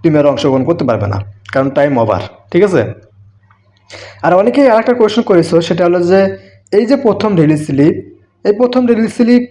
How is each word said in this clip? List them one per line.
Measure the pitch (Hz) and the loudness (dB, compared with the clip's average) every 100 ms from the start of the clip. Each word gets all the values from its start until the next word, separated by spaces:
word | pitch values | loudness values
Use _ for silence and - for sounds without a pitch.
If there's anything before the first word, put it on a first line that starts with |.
তুমি | 170 151 | 0 0
আর | 143 | 0
অংশগ্রহণ | 135 147 131 127 | 0 -2 -2 -2
করতে | 165 139 | -2 -2
পারবে | 113 101 | -2 -4
না, | 101 - - - | -6 -8 -18 -8
কারণ | 135 135 139 | -4 -2 0
টাইম | 143 135 | 0 0
ওভার, | 110 95 - - _ | 0 -2 -6 -18 _
ঠিক | 170 202 | 0 2
আছে। | 170 104 - _ _ - _ _ _ _ _ _ - - - - | 0 -2 -8 _ _ -20 _ _ _ _ _ _ -20 -20 -6 0
আর | 180 | 2
অনেকেই | 214 247 277 | 2 2 2
আর | 220 | 2
একটা | 226 247 | 0 0
কোয়েশ্চেন | 214 214 226 | 0 0 0
করেছো, | 185 165 165 165 | 0 2 0 0
সেটা | 170 175 | -2 0
হলো | 180 175 | 0 2
যে | 190 196 190 - _ _ 202 | 2 0 -4 -16 _ _ -2
এই | 220 | 0
যে | 277 226 | 0 0
প্রথম | 202 214 190 | -2 -2 0
রিলিজ | 151 151 151 | 2 0 -2
স্লিপ, | 139 147 202 - - _ _ 190 | 0 0 0 -8 -20 _ _ -2
এই | 208 | 0
প্রথম | 247 254 247 | 0 0 0
রিলিজ | 233 226 - | 0 -2 -2
স্লিপ | 233 247 247 | 2 2 0